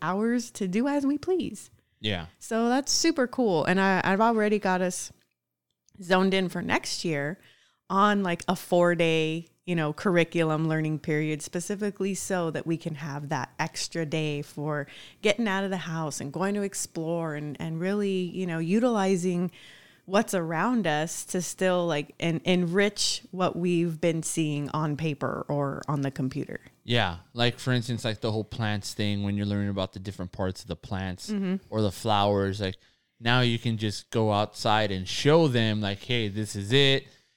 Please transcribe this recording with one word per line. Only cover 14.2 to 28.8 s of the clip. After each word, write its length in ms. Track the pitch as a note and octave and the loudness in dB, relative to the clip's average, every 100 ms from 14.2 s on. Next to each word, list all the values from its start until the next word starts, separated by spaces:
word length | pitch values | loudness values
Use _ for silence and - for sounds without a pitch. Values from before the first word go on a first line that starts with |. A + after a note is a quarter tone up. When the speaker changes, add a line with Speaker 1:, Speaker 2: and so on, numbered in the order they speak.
| D3+ D3 | -2 -4
Speaker 1:
for 460 | D3+ - D3 D3 C3+ - - - | -8 -8 -4 -4 -6 -12 -20 -4
getting 260 | G#3 G3+ A3 | 0 0 0
out 160 | F#3+ | -2
of 60 | G3 | -2
the 80 | F#3 | -4
house 420 | D#3+ D#3+ D#3 - | -4 -4 -4 -6
and 140 | C#3+ | -6
going 200 | D#3+ F#3+ G#3 | -4 -2 -2
to 60 | |
explore 760 | G3 - - E3 D#3+ E3+ E3 D3 | -4 -6 -8 -6 -4 -4 -4 -6
and, 200 | D3 C#3 | -8 -8
and 200 | E3 D#3+ | -6 -4
really, 300 | F#3 G#3 G3+ F#3 | -2 0 0 -2
you 240 | F3+ F3+ F3+ | -4 -4 -4
know, 100 | E3 | -2
utilizing 920 | E3 G#3+ B3+ A3 F#3+ F#3 F#3 F3 F3 - - - - _ - | 0 2 2 2 2 2 0 0 -2 -6 -20 -20 -20 _ -2
what's 280 | G3 A3+ | 0 2
around 520 | F#3+ E3 D#3+ A3 A#3+ E3+ | -2 -2 0 2 2 2
us 360 | D3+ E3 - | 0 -2 -6
to 180 | - F#3 | -4 -4
still, 440 | E3 - F#3 F3+ E3+ | -4 0 2 2 2
like, 280 | D3 D#3 - | 0 -4 -4
en-, 220 | E3+ E3 - | -2 0 2
enrich 760 | F3+ E3+ F#3+ G#3 G3+ - - - | 2 4 2 2 2 -2 -2 -6
what 240 | F3+ F3+ - | -2 -2 0
we've 460 | F3 E3+ E3+ D#3 | 0 2 0 0
been 220 | E3+ E3 | 0 0
seeing 460 | - E3 D#3 D3 C#3+ | -2 -2 0 -2 -2
on 260 | D#3 D#3 D3 | -2 -2 -2
paper 480 | D#3+ C#3 C3+ - - | -4 -2 -4 -4 -4
or 340 | C#3+ C#3 D3 - | -2 -2 -4 -4
on 140 | D3 | -2
the 100 | C#3 | -2
computer. 480 | - C3 C#3 C3 - - _ | -2 -4 -4 -8 -10 -14 _
Speaker 2:
Yeah. 340 | - A#2+ F#2+ E2+ - | 0 2 2 -2 -8
Like, 260 | A#2 A#2+ - | 0 0 0
for 120 | C3+ | 0
instance, 320 | B2 A2+ A#2 | 0 0 -4
like, 160 | A#2 G#2+ | -4 -2
the 100 | A2+ | -2
whole 120 | A2 | -2
plants 500 | G#2 - G#2+ G#2 | -4 -4 -4 -4